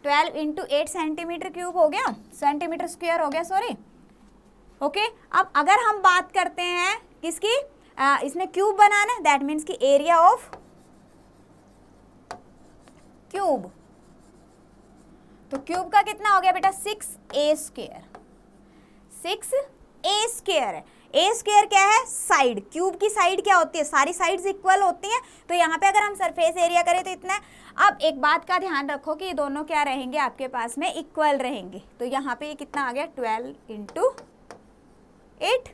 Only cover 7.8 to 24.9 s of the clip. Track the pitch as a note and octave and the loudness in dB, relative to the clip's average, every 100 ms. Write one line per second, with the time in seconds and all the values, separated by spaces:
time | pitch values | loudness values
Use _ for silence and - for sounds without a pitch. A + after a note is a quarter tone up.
7.8 | - - C4+ C#4 C#4 C#4 F#4 F4+ G#4 G4 | -20 -2 2 2 -2 -6 -4 0 0 6
8.8 | G#4 G#4 G#4 B4 D4+ C#4+ C#4 D#4 D4+ - | 6 6 0 0 2 2 0 -4 -6 -2
9.8 | C4+ C#4 D4+ E4+ F4 A#4+ - - - - | 4 4 6 6 8 6 -2 -20 -20 -20
10.8 | _ - _ _ _ _ - - _ _ | _ -20 _ _ _ _ -20 -20 _ _
11.8 | _ - - - _ - _ _ - _ | _ -20 -20 -20 _ -20 _ _ -20 _
12.8 | - - - _ _ F#4+ F#4+ B3+ F3+ - | -20 -20 -20 _ _ -2 0 0 -4 -20
13.8 | _ _ _ - - - _ _ _ _ | _ _ _ -20 -20 -20 _ _ _ _
14.8 | - - - - _ - - C#4 - F4 | -20 -20 -20 -20 _ -20 -12 -10 -6 -6
15.8 | F#4 G#4 G#4 G#4 G#4 G4 F#4 F#4 F#4+ F#4+ | 2 2 2 -2 2 4 4 2 0 -2
16.8 | G#4 G#4+ - - _ C#4 D4 D4+ - - | -8 -8 -10 -16 _ -2 0 0 -4 -14
17.8 | G3 - - - - _ _ - _ _ | -16 -16 -20 -20 -20 _ _ -20 _ _
18.8 | _ - _ - E4+ G#4+ - C5+ C#5 _ | _ -20 _ -10 -6 -6 -2 -4 -4 _
19.8 | - - F4+ G#4 A#4 - - E4 A3+ D#3+ | -20 -6 -2 0 -2 -4 -2 0 -2 -6
20.8 | - _ _ C#4+ F#4 A4+ G4+ G#4 G#4 G4+ | -14 _ _ 2 2 0 4 4 6 4
21.8 | G4 A4+ A#4+ - - D#4+ B3+ G3+ - D#4 | 6 4 2 -8 0 2 2 0 -8 -4
22.8 | F#4 F4 G#4 G#4 F4+ G4 G#4 F#4 D#4+ E4+ | -4 0 -2 2 0 0 2 4 2 -2
23.8 | D4 C#4 C#4+ F4 E4+ F#4 F#4+ G4 F#4+ F#4+ | 0 2 2 0 -2 -2 -4 -2 2 4
24.8 | G4 | 2